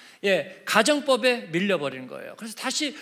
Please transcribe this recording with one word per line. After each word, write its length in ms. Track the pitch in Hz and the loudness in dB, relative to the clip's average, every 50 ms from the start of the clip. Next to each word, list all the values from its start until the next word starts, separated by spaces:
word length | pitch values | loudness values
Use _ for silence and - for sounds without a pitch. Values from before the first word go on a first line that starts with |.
| - - - _ - | -20 -20 -14 _ 0
예, 360 | 202 185 156 135 - - - - | 2 2 2 0 -4 -10 -10 -4
가정법에 840 | - - 214 233 294 294 285 294 277 262 214 247 254 240 233 202 175 156 | 2 4 4 6 6 4 2 2 2 2 4 4 2 2 0 -2 -4 -2
밀려버리는 520 | 175 202 202 185 147 147 135 131 131 127 | 0 0 2 0 0 0 -4 -6 -6 -10
거예요. 280 | - - - - - - | -12 -12 -12 -12 -14 -14
그래서 160 | - 220 226 214 | -14 -14 -12 -10
다시 400 | - - 262 - - 302 269 - - | -6 -6 -4 -2 -2 -4 -4 -6 -10